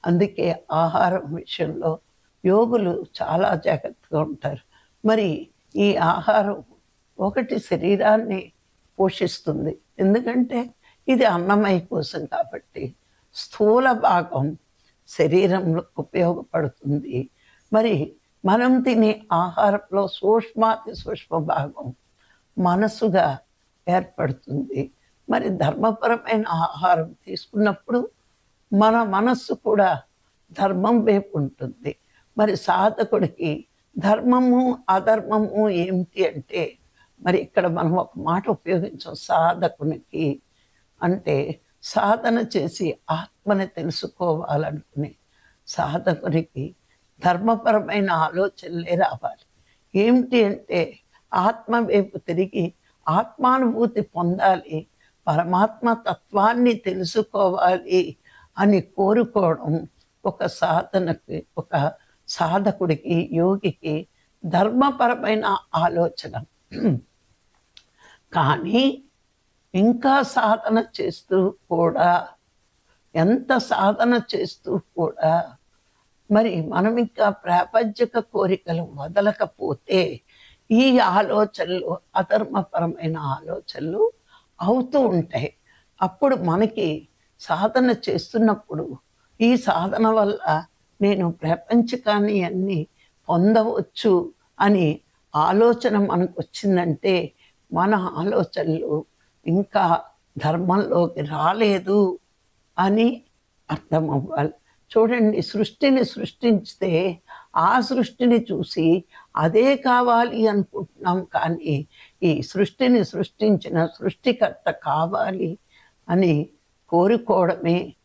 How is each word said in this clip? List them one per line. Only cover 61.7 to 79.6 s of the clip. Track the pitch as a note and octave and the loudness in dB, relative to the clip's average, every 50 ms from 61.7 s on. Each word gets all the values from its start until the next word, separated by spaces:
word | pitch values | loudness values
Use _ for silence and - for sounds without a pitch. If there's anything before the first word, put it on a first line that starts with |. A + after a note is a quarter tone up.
| - D#3 C#3 D#3 - - _ _ _ _ _ - | -2 0 0 -2 -4 -8 _ _ _ _ _ -16
సాధకుడికి, | - - E3+ D#3+ E3+ G3+ G3+ G#3 - - F#3 E3+ D#3 - - - E3+ E3 E3+ - - E3 | -6 -4 -2 0 0 0 0 0 -2 0 -2 -2 -2 -2 -2 -2 -2 -2 -2 -2 0 0
యోగికి | E3+ F#3 G3 G3 G3+ F#3 - _ - D#3+ D3+ D#3 F3+ _ _ _ _ _ _ _ - | 2 2 0 0 -2 -4 -6 _ -6 -6 -6 -6 -8 _ _ _ _ _ _ _ -10
ధర్మపరమైన | E3+ D3 F3 G3 A3 A#3 B3 C#4 C#4 C4 C4+ C4 A#3+ A#3+ A#3 - G#3 A3 G#3+ G#3+ G3+ G3 F#3+ - _ - E3 E3 | -2 0 2 2 2 2 2 2 2 2 0 0 0 0 -2 -2 -2 -2 -2 0 -2 -2 -4 -4 _ -2 0 0
ఆలోచన. | F3 E3+ E3+ E3+ D#3+ - - - C#3+ - A2+ - _ _ _ _ _ - - B3 G#3+ C#3+ A#2 - _ _ _ _ _ _ _ _ _ _ _ _ _ _ - _ _ _ _ _ - - _ _ _ - | 0 2 0 -2 -2 -2 -8 -16 -12 -12 -12 -14 _ _ _ _ _ -8 -2 0 0 0 0 -4 _ _ _ _ _ _ _ _ _ _ _ _ _ _ -20 _ _ _ _ _ -20 -20 _ _ _ -4
కానీ | E3+ D3+ C3+ D3 A#2+ G#2+ F3 G3+ A#3+ C4+ C4+ C4+ - - _ _ _ _ _ _ _ _ _ _ _ _ _ - | -2 0 0 0 -2 -2 -2 0 2 2 2 0 -4 -16 _ _ _ _ _ _ _ _ _ _ _ _ _ 0
ఇంకా | F#3 G3+ A#3 A#3+ A#3+ A#3+ C4+ C4+ C#4 C4 - - | 2 4 4 2 2 2 2 2 2 0 0 -2
సాధన | B3+ A3+ G#3+ A3 A3 - G3+ A3 A3+ A3 - _ | 0 2 2 0 0 0 0 0 0 0 -2 _
చేస్తూ | - - F3 E3+ - _ _ G3 F#3+ F#3 G3 G3 _ _ _ | -6 -6 -6 -6 -8 _ _ 0 2 2 0 -2 _ _ _
కూడా, | F3 E3 E3+ E3 D#3+ - F3 F3 F3 F3 - - - _ _ _ _ _ _ _ _ _ _ _ _ _ _ _ _ | 0 2 2 2 2 2 2 2 2 2 -2 -6 -18 _ _ _ _ _ _ _ _ _ _ _ _ _ _ _ _
ఎంత | D#3+ D#3+ F#3+ A#3 C4+ B3+ - C4+ B3 - - | 0 2 2 2 0 0 0 0 0 0 -2
సాధన | A#3+ - F#3+ G3 G#3 - A3+ A#3+ B3 A#3 - - - | -2 2 2 0 2 2 2 2 2 0 0 -4 -6
చేస్తూ | F#3+ - E3 - _ _ - - F#3+ - _ _ | -6 -6 -6 -8 _ _ -6 -6 -6 -6 _ _
కూడా | - E3 - - - - D#3+ D#3+ E3+ - - - _ _ _ _ _ _ _ _ _ _ _ _ _ _ _ | -4 -4 -4 -2 -2 0 2 2 0 -2 -4 -12 _ _ _ _ _ _ _ _ _ _ _ _ _ _ _
మరి | G#3 G#3 A#3 A3+ F3+ E3+ D#3 D#3 - | 2 2 2 2 -2 -4 -6 -4 -2
మనం | F3 F#3 A3 A#3 A#3+ A#3+ | 0 0 0 0 0 -2
ఇంకా | A3+ _ - A3 G3+ G3+ - - | -4 _ 0 0 0 0 -2 -4
ప్రాపంచిక | F3+ F3 F3+ F3+ - - A3+ A#3 A3 G#3 - A#3+ A3+ - - G3+ _ - | 0 0 0 0 0 0 0 0 0 -2 -2 -4 -2 -2 -6 -6 _ -4
కోరికలు | G#3+ - F3+ F#3+ F#3 _ - E3 E3 E3 - - C#3+ | -2 0 0 -2 -2 _ -6 -6 -6 -6 -8 -12 -14
వదలకపోతే | C#3 D#3+ E3+ G3+ G3+ G#3+ G#3 - G#3 G3 _ _ | -14 -4 -2 0 0 0 0 -2 -6 -8 _ _